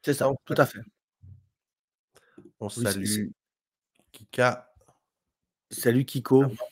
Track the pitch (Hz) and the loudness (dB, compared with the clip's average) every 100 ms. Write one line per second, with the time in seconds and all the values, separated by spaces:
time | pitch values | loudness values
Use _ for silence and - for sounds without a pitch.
0 | - 143 135 139 - 139 139 101 - _ | -2 0 0 -2 -4 2 2 0 -20 _
1 | _ _ - - _ _ _ _ _ _ | _ _ -20 -20 _ _ _ _ _ _
2 | _ _ _ - - _ 107 120 113 98 | _ _ _ -20 -20 _ -10 -4 -4 -2
3 | 98 107 101 - _ _ _ _ _ _ | -4 -4 -6 -10 _ _ _ _ _ _
4 | _ - 107 - 123 - - _ _ _ | _ -20 -12 0 0 0 -12 _ _ _
5 | _ _ _ _ _ _ _ - 123 120 | _ _ _ _ _ _ _ -2 0 2
6 | 139 135 113 131 139 113 - | 0 -6 4 4 4 -2 -12